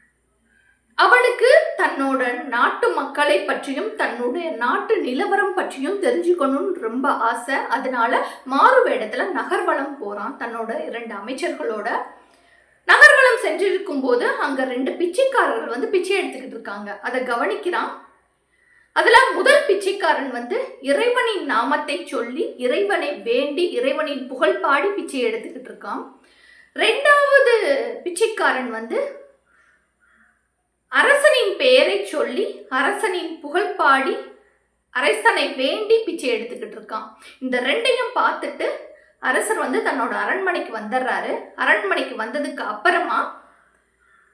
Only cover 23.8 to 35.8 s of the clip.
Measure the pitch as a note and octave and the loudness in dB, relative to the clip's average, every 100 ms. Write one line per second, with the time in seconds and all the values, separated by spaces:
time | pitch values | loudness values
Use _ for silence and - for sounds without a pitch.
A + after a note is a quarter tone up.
23.8 | C4+ D4+ D4+ C4+ B3+ C4 E4 - E4 C#4 | 0 0 -2 -6 -8 -2 0 0 0 2
24.8 | G4 G4+ - C4+ A#3 A3+ - - - G#3 | 0 -4 -6 -2 -2 -4 -8 -14 -16 -16
25.8 | G3+ B3+ C4 - _ _ - - _ - | -10 -10 -12 -18 _ _ -20 -20 _ 0
26.8 | G4+ A#4 D5 D5 C#5+ C#5 A#4+ A4+ E4 C4+ | 2 2 4 4 4 4 4 4 2 0
27.8 | A#3 - F4+ F4 A4+ - D4+ C4 B3 A3 | -2 -6 -10 -2 -2 0 -2 0 -4 -8
28.8 | A#3 G#4+ C#5+ - - _ _ _ _ _ | -6 -4 -4 -8 -20 _ _ _ _ _
29.8 | _ _ _ _ _ _ _ _ _ _ | _ _ _ _ _ _ _ _ _ _
30.8 | _ C4 G#4+ C#5+ D5 B4+ G4+ F4 C4 B3+ | _ 2 4 6 6 4 2 2 6 6
31.8 | E4 G4 - D4+ A#3 C#4+ A4 - - C4 | 6 0 -2 -2 -2 -2 -4 -6 -6 -2
32.8 | C#4+ G4+ G#4+ F4+ D#4+ E4 C#4+ E4+ G4 - | 0 0 -2 -4 -6 -10 -4 -2 -2 0
33.8 | D4+ C4+ C#4 - - - _ _ _ _ | 4 4 2 -4 -8 -18 _ _ _ _
34.8 | _ B3 C#4+ - A4+ D#4+ C#4+ C4+ C4+ G4 | _ -2 0 2 2 2 -2 -2 -2 -2